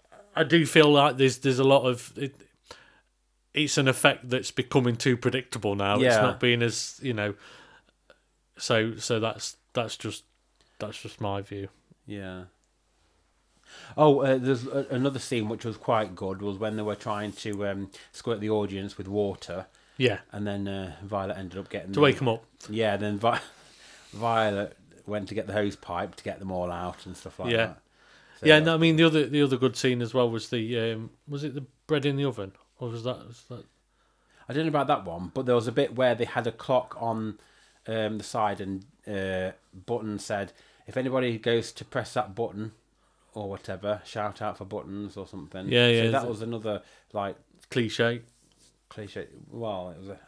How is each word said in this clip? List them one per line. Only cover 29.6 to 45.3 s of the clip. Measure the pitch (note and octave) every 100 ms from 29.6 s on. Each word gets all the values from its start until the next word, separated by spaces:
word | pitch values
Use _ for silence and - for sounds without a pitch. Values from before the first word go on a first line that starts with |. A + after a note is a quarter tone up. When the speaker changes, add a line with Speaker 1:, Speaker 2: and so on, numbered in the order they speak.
| B2+ A#2
Speaker 1:
scene | C3 B2
as | A2+
well | C3 A#2+
was | A2+ -
the, | A#2+ A2 A#2+ A2+
um, | A2+ A2+ - -
was | C#3+
it | D3
the | C3+ C3 _ -
bread | D3+ C#3+
in | C#3
the |
oven? | C#3 G#2+ F#2+ - _ -
Or | B2
was | A#2
that, | A#2 A#2+ -
was | A#2 -
that | A#2+ - _ _ _ _ _ _ _ -
Speaker 2:
I |
don't | C#3
know | D#3+
about | D3 C3+
that | C#3
one, | G2 F2 F2+
but | F2 A#2
there |
was | A#2+ A#2
a |
bit | A#2 C#3
where | A#2 B2+
they | A#2
had | A#2 B2 A#2
a |
clock | - - B2+ B2+ -
on, | A#2 A2+ A2 G#2 _ _ _ _ -
um, | A2 G#2+ G#2+
the |
side, | - A#2+ G#2 G2
and, | G2 F#2+ G#2 _ -
uh, | G2 F#2+ F#2 F#2 - _ F#2 F#2
Button | A#2 G#2+ G2+
said, | - G2+ G2+ - _ _ -
"If | C3
anybody | B2+ C3 B2+ A2+
goes | A#2 A#2 A2
to | -
press | - C3 G#2+
that | B2+ G2+
button," | F#2+ A#2 G2 G#2+ - _ _ _ _ _
or | G#2+ G2+
whatever, | G2 - F#2+ G2+ G#2
"shout | - A2+ G#2 G2+
out | G#2+ -
for |
Buttons," | G2 G#2 C#2+ G2+ G2+ G2
or |
something. | F#2